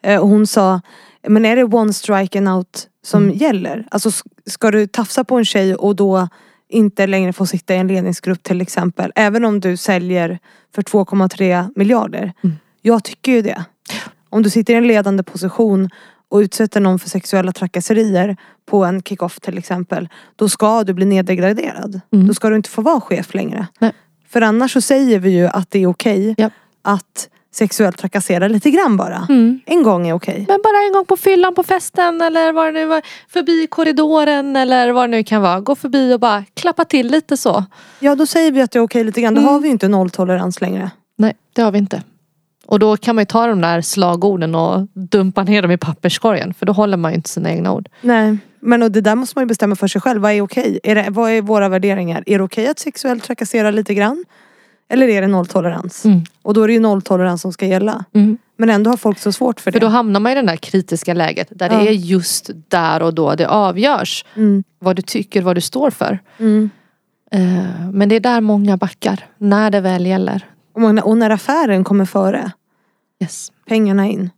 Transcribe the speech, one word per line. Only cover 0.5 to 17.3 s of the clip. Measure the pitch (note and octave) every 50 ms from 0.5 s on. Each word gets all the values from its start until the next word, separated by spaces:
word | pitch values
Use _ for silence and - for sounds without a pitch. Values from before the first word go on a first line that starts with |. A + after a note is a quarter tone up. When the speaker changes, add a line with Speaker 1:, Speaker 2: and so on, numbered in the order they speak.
| - A3 G3 F#3+ F#3+ F3+ - _ - - - - _ _ _ -
Speaker 1:
"Men | G#3+ A3 A3+
är | G#3+ A#3
det | B3 B3+
one | A3+ G#3 A#3 A3 G#3+
strike | G3+ - - - G#3 F#3+ G3 F#3 - G3+
and | G3 G3
out | F#3 F#3 F3+ _ - - - _ _ _ _
som | - - G#3 G3+
Speaker 2:
Mm. | G3 -
Speaker 1:
gäller? | G3+ D4+ D#4+ A#3 F#3+ F3+ - C#3 A3 A3 -
Alltså, | - G#3 - A3+
s-, | G3 - - - _ _ _
ska | G#3+ - - - A3
du | G#3 G#3+ G#3
tafsa | G3 - - A3+ - - - C4
på | - B3+ B3
en | A3+
tjej | F#3+ - G#3 F#3+ F#3+ F#3
och | - - G3+ G#3
då | F3+ G3+ G3 F#3+ F#3+ F#3 E3+ _ _ _ _ _ _ _ _
inte | - A#3 G#3+ G#3 - - G3
längre | G3 G3 F#3+ F#3+ F3+
få | F3+ - G3
sitta | F3+ - F3 - - F#3
i | F#3
en | F#3 F#3
ledningsgrupp, | F#3+ F#3 F3+ F#3 F3 - - F#3 F#3 F3
till | _ - F#3 F3+
exempel, | F#3 - - - F3 F3+ E3+ - F#3+ - -
även | - A3 G#3 G#3 A#3 A#3
om | A3 G#3 G#3
du | F3+ F#3 F3+
säljer | F3+ - - G3 F3+ F3 F3+ F#3 F3+ E3+ E3 F3+ F3 _ _ _ _ _ _ _
för | -
två | G3 - - G#3 F#3+
komma | - - G3+ F#3+ F#3
tre | - F3 F#3+ F#3 F3+ F3 F3+ G3 C#4
miljarder?" | G3 G3 G#3 B3 A3+ G#3+ F#3 - E3+ G#3 F#3 F3 _ -
Speaker 2:
Mm. | F3+ D#3 D#3 _ _ _ _
Speaker 1:
Jag | _ G#3+ A#3 A3+ -
tycker | - - _ - C4
ju | B3+ A#3
det. | G#3 G#3 - G#3 E3+ _ _ _ _ - - A3 - - _ _ _ _
Om | - G#3+
du | A3 G#3
sitter | - A#3 G#3+ - A#3
i |
en | A#3 A#3+
ledande | A#3+ A3+ G#3 G3+ G3+ G3 G3
position | F#3 - - F3 F3 F#3 - - A#3 A3 G3 F#3+ F#3+ F3+ - - - - _ _ _ _
och | - G3+
utsätter | G#3 F#3 - - A3 G#3 - G#3+
någon | G3+ F#3+ F#3 F3+
för | - E3+
sexuella | - F#3+ - -